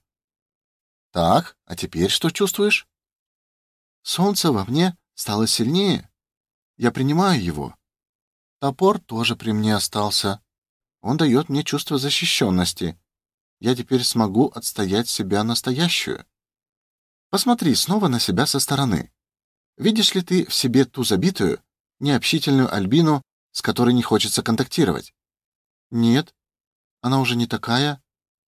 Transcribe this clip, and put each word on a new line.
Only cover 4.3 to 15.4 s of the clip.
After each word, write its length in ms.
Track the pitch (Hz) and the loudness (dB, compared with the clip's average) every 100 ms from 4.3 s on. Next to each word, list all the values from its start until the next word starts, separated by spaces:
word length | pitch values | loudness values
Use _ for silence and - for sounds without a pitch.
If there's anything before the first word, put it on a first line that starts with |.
| 202 165 | 2 2
во 140 | 113 95 | 0 0
мне 320 | 139 185 175 _ | 0 0 -2 _
стало 340 | - - 104 110 | -12 -4 0 0
сильнее. 600 | - 117 170 202 131 - _ _ _ _ _ _ - | 0 0 0 0 -2 -6 _ _ _ _ _ _ -4
Я 140 | 120 | -2
принимаю 500 | - 135 156 196 143 | 0 0 2 2 2
его. 340 | 87 73 65 - _ _ _ _ _ _ _ _ | -2 -6 -8 -14 _ _ _ _ _ _ _ _
Топор 400 | 139 135 190 208 | -4 2 2 2
тоже 360 | - 113 120 117 | -2 -4 -2 -2
при 160 | 113 | -2
мне 240 | 107 107 104 | 0 2 0
остался. 680 | - 104 104 - 101 98 _ _ _ _ _ _ | -2 -2 -2 -2 -2 -4 _ _ _ _ _ _
Он 160 | 104 156 | -4 0
даёт 320 | 156 120 160 | 2 2 0
мне 140 | 139 | -2
чувство 340 | 143 143 - 143 | -2 -6 -4 -4
защищённости. 1040 | 139 - 170 - 113 92 90 - 90 82 _ _ _ _ _ _ | -2 -2 -2 0 2 2 0 -2 -6 -8 _ _ _ _ _ _
Я 160 | 110 123 | -2 -2
теперь 280 | 117 131 | 0 -2
смогу 440 | 120 117 107 101 135 | 0 0 2 2 0
отстоять 600 | - - - 98 101 120 | -2 -8 -4 -2 -2 -2
себя 360 | - 98 101 | -4 -2 -2